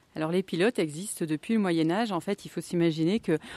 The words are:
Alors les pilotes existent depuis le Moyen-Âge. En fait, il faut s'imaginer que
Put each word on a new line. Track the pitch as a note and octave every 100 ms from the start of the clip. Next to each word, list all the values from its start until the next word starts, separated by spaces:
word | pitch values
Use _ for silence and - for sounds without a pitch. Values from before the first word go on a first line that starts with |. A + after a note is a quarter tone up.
| _ D#3
Alors | D#3
les | F3+
pilotes | F#3 E3 G#3 B3
existent | D#3+ D3 G3+ -
depuis | E3 D3+ -
le | A3+
Moyen-Âge. | G3 E3 D#3+ F#3 A3+
En | F3
fait, | E3+ G3+
il | -
faut | -
s'imaginer | - F3 E3+ D#3 D#3+ A3
que | - D#3 -